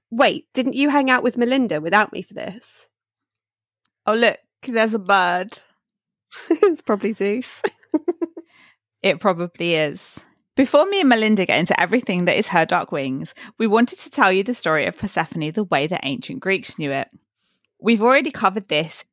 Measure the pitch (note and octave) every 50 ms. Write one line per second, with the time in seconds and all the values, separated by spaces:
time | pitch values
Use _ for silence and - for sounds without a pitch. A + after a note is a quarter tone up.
0 | _ - A3+ A#3 C#4 G#3 - - - _ - C4 A#3 C4 - - C#4+ D4 C4+ C#4+
1 | C4+ C4 B3+ B3 - B3 - A#3+ A#3+ A#3+ C4 C#4 B3 G3 D#3 D3+ D3+ E3+ F#3 G#3+
2 | G#3 - - - F#3 - - - - F3 F3+ A#3+ - - - - - _ _ _
3 | _ _ _ _ _ _ _ _ _ _ _ _ _ _ _ _ _ _ _ _
4 | - G#3 A3 A#3 A#3 G#3 - - _ _ _ _ - C4 A#3 A3+ A3 A3 A3 A3
5 | F#3 F#3 G3+ F#3+ F3+ F3 F3+ F3+ F#3+ G#3+ - - _ _ _ _ _ _ _ _
6 | _ _ _ _ _ _ - - - - E4 - G#4+ G4 D#4+ - - - G#3+ G3+
7 | - G3+ G#3+ - G3 G3+ G#3 B3+ B3 - - - - - - _ _ _ - D#4
8 | - - E4+ - E4+ E4 - E4+ - _ _ _ _ _ _ _ _ _ _ _
9 | - G3 D#3 E3+ - G3+ F3+ E3 F3 F3 _ - E3+ E3+ E3 D#3 D#3 D3 C#3+ F#3
10 | - - - - - _ _ _ _ _ - - - - - C#4+ D#4 G4 G4+ G4
11 | E4 C4 A#3+ A3 A3 G#3+ G#3+ G3 F3+ - - C3 F3+ - - - F3 F3 G#3 B3+
12 | - - F#3 F3+ F3 F3+ - G3 G#3+ - F#3 E3+ D#3+ - F3+ F3 - - E3+ C#3+
13 | C3+ C3+ C3 C#3+ D#3+ - - - - - - - A3+ G#3+ G3+ A#3 A#3+ - - -
14 | - - - C#4+ A#3 F#3+ F#3 F#3+ G3 B3+ B3 - - E3 D#3+ D3+ B2 - - -
15 | - G3 - F3 D#3+ - - E3+ D3+ D3+ D#3 A3 G#3 F3 D#3+ C#3 C#3+ D#3+ F#3 -
16 | - C3+ C#3 - - - - - - F#3 F#3+ F3+ - - - - D#3 C#3 C#3 C#3
17 | - - _ - _ _ _ _ _ _ _ _ _ _ _ _ - G#3+ A#3 G3+
18 | G#3+ B3 C4 D4 C4 D#4 - - G#3+ F#3+ F#3+ G#3+ G3 - D#3 D3+ D#3+ D#3+ - -
19 | - _